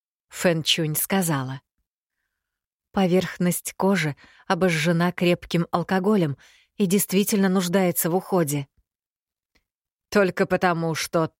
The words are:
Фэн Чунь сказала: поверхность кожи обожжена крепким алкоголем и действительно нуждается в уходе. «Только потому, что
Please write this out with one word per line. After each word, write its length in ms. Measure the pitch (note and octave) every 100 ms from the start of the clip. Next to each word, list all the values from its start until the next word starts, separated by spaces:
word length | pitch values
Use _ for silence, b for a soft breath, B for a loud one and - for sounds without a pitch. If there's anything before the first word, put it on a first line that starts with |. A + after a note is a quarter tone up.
| _ _ _
Фэн 340 | - F#3 E3
Чунь 320 | - - D#3 D3+
сказала: 640 | - G3 E3 C#3+ C3 C3+ _ _ _ _ _ _ _ _ _ _ _ _ _
поверхность 800 | - F#3 F#3 F3 - F3+ E3+ - -
кожи 380 | F#3+ F#3+ D#3 C#3 b b b
обожжена 640 | F#3 F#3 D#3+ D#3+ E3 F3
крепким 560 | - F3 F3 - E3+ E3+
алкоголем 680 | F3+ E3 F#3 F#3+ G#3+ D#3 C3+ b b b b
и 100 | G3
действительно 640 | G3 - F#3+ G3+ G#3 G3
нуждается 600 | F#3+ F3 F#3+ F3+ E3+ E3+
в 60 |
уходе. 540 | F3+ - F#3 D3+ D3 C#3 _ _ _ _ _ _ _ _ _ _ _ _ _ -
«Только 360 | G#3+ F#3+ - F#3+
потому, 480 | F3+ F#3 E3 E3
что 380 | D3+ - E3+ D#3 _